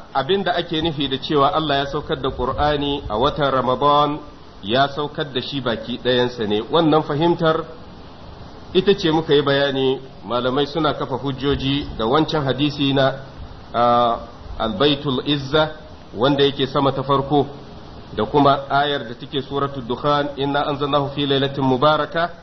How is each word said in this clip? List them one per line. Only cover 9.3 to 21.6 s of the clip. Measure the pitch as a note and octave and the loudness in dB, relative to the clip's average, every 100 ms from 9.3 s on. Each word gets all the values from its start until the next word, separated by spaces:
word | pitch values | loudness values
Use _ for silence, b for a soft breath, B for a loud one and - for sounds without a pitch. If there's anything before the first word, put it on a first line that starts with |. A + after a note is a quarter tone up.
| C#3+ | 4
yi | |
bayani, | C#3 C#3 C#3 C3+ C3 C3+ - - F#2 | 4 2 2 2 0 0 -6 -16 -4
malamai | B2 B2+ C3 C#3+ | -2 0 0 0
suna | E3 D#3 | 0 0
kafa | C3+ C#3 B2+ | 0 -4 -4
hujjoji | C#3 C3+ C#3 C#3 C3+ C#3+ C#3+ - | -4 -2 0 0 0 -2 -4 -2
da | A2 | 2
wancan | D3 D#3 D#3+ | 2 2 0
hadisi | C3+ B2 D3 C#3 C#3 | -2 0 -2 0 0
na, | C#3 C3+ C3 - - - - - | 2 2 0 -14 -16 -16 -16 -6
ah, | A2+ A#2+ A#2+ A#2+ A#2 - - - - | 0 4 4 4 0 -6 -16 -14 -6
Al-Baitul | A2+ G2 C#3+ C#3 D3 B2+ C3+ | -4 2 2 2 -2 -2 -2
Izza, | D3 C3 D#3 D#3 - - - - F#2+ | -4 0 2 2 -2 -16 -18 -12 0
wanda | C3 C#3 | 2 4
yake | C#3+ C3+ C3 | 4 2 -2
sama | D3 C#3 | 2 2
ta | C3+ | 0
farko, | C3+ C#3 - D3 C3+ - - - - - - - | 0 0 4 2 0 -6 -16 -18 -16 -18 -10 -4
da | G#2+ | 0
kuma | D3 C#3 C#3 - | 4 4 4 0
ayar | C#3 D3 C#3+ A#2 | 0 0 -2 -6
da | A#2+ | -12
take | C3+ C#3 | -8 -6
Suratul | B2 C#3 C#3 C3+ A#2 | -4 -4 -4 -4 -6
Dukhan, | A#2+ D3 D3 C#3+ C3+ | -2 2 2 0 -2
"Inna | C#3 C#3+ D3 | -2 0 0
anzalnahu | C3+ C#3+ C#3+ C3+ | -2 0 0 0
fi | C#3 C#3+ | -2 0
lailatin | C#3 C3+ C#3 | 2 0 0